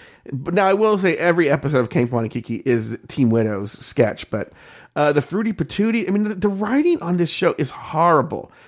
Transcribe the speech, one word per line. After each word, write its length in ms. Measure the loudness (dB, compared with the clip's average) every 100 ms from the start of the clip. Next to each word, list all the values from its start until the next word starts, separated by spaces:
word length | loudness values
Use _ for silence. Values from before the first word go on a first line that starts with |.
| -20 -20 -12
but 220 | -10 -2
now 140 | 2 2
I 60 |
will 240 | 4 2 2
say 200 | 0 2
every 320 | 2 2 2
episode 300 | 0 0 0
of 100 | 0
Camp 220 | 0 0
Wanakiki 500 | 0 -4 -6 -6 -4 0
is 320 | 0 0 -8 -8
Team 220 | 0 2
Widow's 420 | 4 2 -2 -6
sketch, 580 | -10 -4 0 0 -2 -8
but, 240 | -8 -8 -12 -20 -20 -8 0
uh, 160 | 2
the 100 | 2
Fruity 300 | 0 -2 -2
Patootie, 560 | -4 -4 -2 0 0 0
I 40 |
mean, 120 | -2
the, 120 | -2 -2
the 120 | -2
writing 540 | -2 0 0 2 0
on 160 | 0 0
this 120 | 0
show 260 | 0 0 0
is 140 | -4
horrible. 800 | -8 -6 0 4 4 2 -6 -10 -20